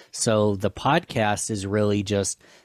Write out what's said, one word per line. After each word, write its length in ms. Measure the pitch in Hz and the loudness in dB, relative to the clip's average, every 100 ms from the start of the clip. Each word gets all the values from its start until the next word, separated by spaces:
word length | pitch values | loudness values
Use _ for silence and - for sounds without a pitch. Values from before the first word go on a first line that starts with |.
| - | -16
So 420 | - - 107 107 | -4 2 4 2
the 160 | 101 98 | 2 -2
podcast 800 | - 135 160 - 117 107 104 - | -2 0 0 0 -2 0 -2 -4
is 160 | 107 98 | -6 -2
really 360 | 107 104 104 | 0 2 0
just 380 | 101 101 95 - _ - | 0 -2 -2 -6 _ -20